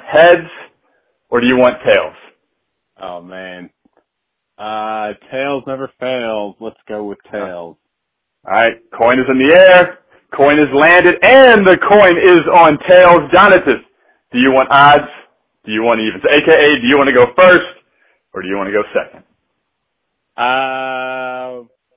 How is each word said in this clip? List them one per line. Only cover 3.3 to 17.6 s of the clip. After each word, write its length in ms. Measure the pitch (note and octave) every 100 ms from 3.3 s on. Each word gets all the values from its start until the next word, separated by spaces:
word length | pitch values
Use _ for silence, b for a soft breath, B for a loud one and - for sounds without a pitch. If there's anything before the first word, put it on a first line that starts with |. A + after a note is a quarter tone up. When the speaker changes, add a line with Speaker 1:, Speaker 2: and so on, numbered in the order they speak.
| F#2 F#2+ F2+ F2 _ _ _ _ _ _ _ _ _
Speaker 2:
Uh, 560 | G#2 A2 G#2+ A2 G#2+ G#2 _
tails 340 | C3 C#3 C#3 B2
never 240 | C3+ C3+ _
fails. 580 | B2+ B2+ A#2 G#2+ G#2 F#2
Let's 160 | A2 - -
go 180 | G#2+
with 140 | G#2 G2 _
tails. 440 | G#2+ F#2 F2 E2+ - _ _ _ _ _ _
Speaker 1:
All 80 | G2
right, 220 | G2 A#2 A#2 _
coin 260 | - A#2 B2+
is 80 | B2+
in 80 | C3
the 160 | C3+
air. 440 | F3 F#3 F3+ F3 - _ _ _ -
Coin 220 | C#3+ D3
is 80 | D3
landed, 420 | C#3 D#3 F3+ F3 E3+
and 440 | G3 C4 C4 A3 F#3+
the 100 | F3
coin 380 | - G#3 F#3+ F3
is 240 | F#3+ F3 D#3+
on 260 | E3+ E3 D3 -
tails. 420 | F3+ F3+ E3+ C#3+
Donatus, 480 | F3 G3+ F#3 - A2+ - _ _ _ _
do 60 | B2
you 140 | C3
want 160 | C3 C3
odds? 380 | C#3 C#3+ D3 D3 - _ _ _ _
Do 80 | G#2+
you 100 | A2
want 180 | A#2 A2+
evens? 220 | A2 F#2+ -
A 120 | D3
K 120 | D3
A, 280 | D#3 D3 C#3+
do 60 | A#2+
you 120 | C#3+
wanna 140 | C3+
go 120 | B2 B2 -
first 300 | F#3 F3+